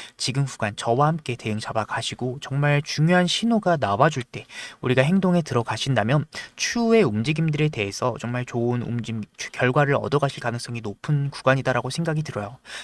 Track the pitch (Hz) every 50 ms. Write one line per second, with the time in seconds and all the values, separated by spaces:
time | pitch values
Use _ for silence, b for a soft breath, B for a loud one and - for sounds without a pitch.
0 | B B B B - - 123 139 143 131 - - - 104 104 - - - 117 127
1 | 143 151 165 165 - - 120 - - 113 107 107 - - 110 110 107 - - -
2 | 117 - - - 120 127 123 143 - - 131 139 143 143 143 143 143 - - -
3 | 151 160 180 180 180 175 - - - 233 233 220 208 180 170 151 127 101 101 101
4 | 135 160 156 139 117 _ - - - B B B B B B B - 127 127 127
5 | 131 143 185 196 180 185 175 175 156 - - 120 113 - 113 107 - 139 135 117
6 | 104 110 139 151 - - B B B B B B - - - 240 233 226 226 226
7 | 202 131 104 107 113 139 160 151 160 160 151 147 156 151 156 117 104 98 98 -
8 | 117 123 113 113 - 117 120 123 123 - - 120 117 120 123 120 117 - 120 120
9 | 110 - 113 113 104 - _ - - - - - - 123 127 147 147 139 143 120
10 | 107 104 - 143 139 139 - - - 120 117 117 - - 120 117 110 107 101 -
11 | - - 151 143 143 139 - - - 131 131 135 123 135 127 123 117 127 - -
12 | 170 170 156 156 156 - - 104 104 101 127 - B B B B